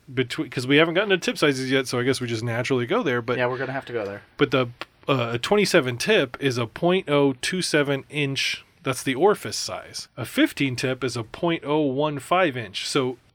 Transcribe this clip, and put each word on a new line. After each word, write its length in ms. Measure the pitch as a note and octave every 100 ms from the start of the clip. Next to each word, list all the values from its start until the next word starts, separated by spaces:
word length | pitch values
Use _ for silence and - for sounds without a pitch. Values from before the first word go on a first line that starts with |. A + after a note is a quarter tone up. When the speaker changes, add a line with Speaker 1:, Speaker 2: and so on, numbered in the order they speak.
| -
Speaker 1:
between, 360 | C3 B2 - C#3
'cause 160 | C#3 B2
we 120 | C#3+
haven't 160 | E3
gotten 160 | E3 G#3+
to 80 | F#3
tip 200 | - F#3
sizes 320 | D3+ C3 C3
yet, 180 | C3+ B2
so 120 | B2
I 40 |
guess 180 | B2 B2
we 60 | A#2+
just 140 | A2+
naturally 440 | A#2+ A#2 B2 C3 A#2+
go 180 | B3
there. 180 | E3+ A#2+
But 160 | A#2 B2
Speaker 2:
Yeah, 100 | B2
we're 100 | B2+
gonna 160 | C3
have 100 | C3+ -
to 60 |
go 120 | A#2+ G2+
there. 160 | G#2 - -
Speaker 1:
But 140 | C#3+
the, 180 | C3+ B2 - - _ -
uh, 220 | B2+ A#2
a 40 | A#2
twenty-seven 600 | - G#3 G3 F3 B2+ B2
tip 400 | - G#3+ C3+ -
is 180 | C#3 A#2+
a 80 | A#2
point 440 | - E3+ F#3+ E3
oh 240 | D3 C#3 C3
two 200 | - F#3
seven 440 | - D3+ C#3 C#3 -
inch. 540 | D3 C#3 C3+ - - - _
That's 220 | C3+ A#2+
the 100 | C#3
orifice 440 | B2+ G3 - A2 -
size. 500 | - F2+ - - - -
A 80 |
fifteen 540 | A#2+ - D#4 - C#3 B2
tip 260 | C3 B2+
is 140 | C3 A#2+
a 60 | A2
point 380 | - E3+ E3 C#3
oh 160 | D#3
one 360 | C#3+ C3 D3+ C#3
five 360 | - F3+ F3 B2
inch. 320 | G2+ - -
So 300 | D3 B2+ A#2+ _